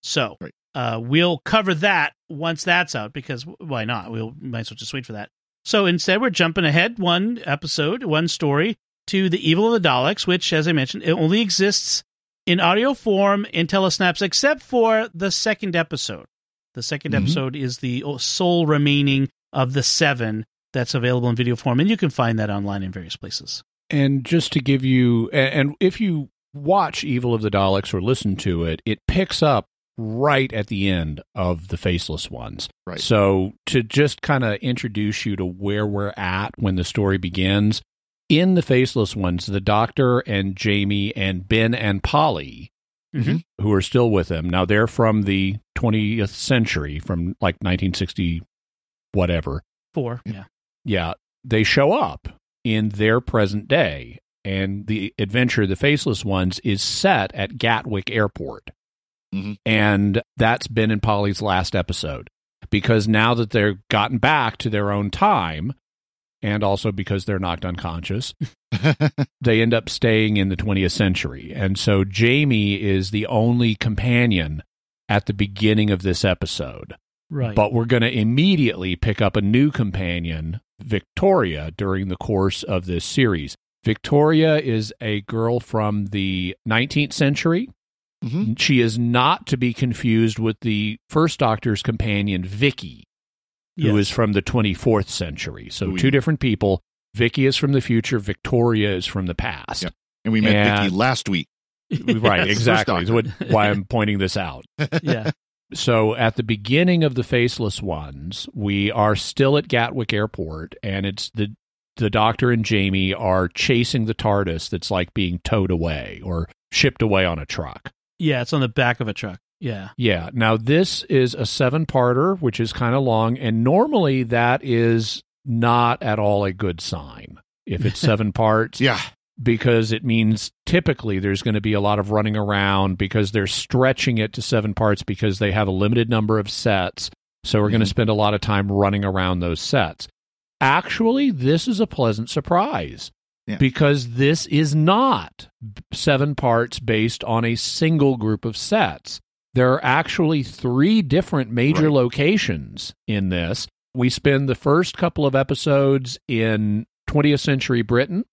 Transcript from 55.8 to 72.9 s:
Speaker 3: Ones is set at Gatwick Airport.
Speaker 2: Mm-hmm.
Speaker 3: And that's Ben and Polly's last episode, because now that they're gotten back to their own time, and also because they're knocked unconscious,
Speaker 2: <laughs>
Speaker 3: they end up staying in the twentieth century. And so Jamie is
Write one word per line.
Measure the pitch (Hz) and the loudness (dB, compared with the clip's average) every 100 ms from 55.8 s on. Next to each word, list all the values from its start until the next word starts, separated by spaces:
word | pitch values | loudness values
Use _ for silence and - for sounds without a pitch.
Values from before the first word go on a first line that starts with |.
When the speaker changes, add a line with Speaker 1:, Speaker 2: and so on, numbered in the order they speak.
| 143 147 - 107 | 2 0 0 -4
Speaker 3:
Ones | - 95 92 90 | -2 0 0 -2
is | 123 98 | -2 -2
set | - - 190 165 98 | -2 0 2 2 0
at | - 98 127 | -6 -8 -4
Gatwick | 117 113 - 104 - | 0 0 0 -6 -4
Airport. | 113 104 - 85 110 - - _ _ _ _ _ | 0 0 -2 -12 -12 -18 -20 _ _ _ _ _
Speaker 2:
Mm-hmm. | 95 98 104 - | -8 -8 -8 0
Speaker 3:
And | 110 104 101 101 101 - - | 2 4 4 2 0 -4 0
that's | 113 120 - | 2 2 -2
Ben | 113 110 | -2 0
and | 107 | 0
Polly's | 104 104 101 98 | 0 0 0 -2
last | 104 92 87 101 | 0 0 0 -2
episode, | 85 - 78 67 - _ _ _ - | -2 -4 -6 -8 -12 _ _ _ -4
because | 104 98 113 104 | -2 2 2 4
now | 107 113 | 2 4
that | 120 110 | 2 0
they're | 117 104 98 _ | 2 0 -2 _
gotten | 110 107 127 | 0 0 0
back | 139 151 117 - | 2 2 0 -4
to | 120 | -4
their | 104 101 | -2 -2
own | 101 101 | -2 -2
time, | - 202 180 85 78 92 135 _ _ _ _ _ _ | 0 2 2 0 -6 -8 -10 _ _ _ _ _ _
and | 110 104 | -4 0
also | 104 98 113 | 0 0 -2
because | 98 95 98 92 | -4 -4 -4 -2
they're | 98 | -4
knocked | 92 82 92 | -2 -4 -6
unconscious, | 87 90 82 85 98 131 - - _ _ | -6 -8 -8 -6 -6 -6 -8 -12 _ _
Speaker 2:
<laughs> | 104 117 143 156 - 135 _ | -2 0 2 0 0 -6 _
Speaker 3:
they | 123 110 | 2 4
end | 113 | 4
up | 117 - | 0 -2
staying | - 123 110 107 104 | -2 2 4 2 2
in | 95 | 0
the | 90 | -2
twentieth | 107 98 92 | -2 0 0
century. | - 101 92 - 67 - | 2 2 2 -4 -10 -12
And | - 98 95 | -4 -2 0
so | - 101 | 2 2
Jamie | 95 95 117 135 147 113 101 98 | 2 2 2 4 2 2 2 0
is | 101 | 0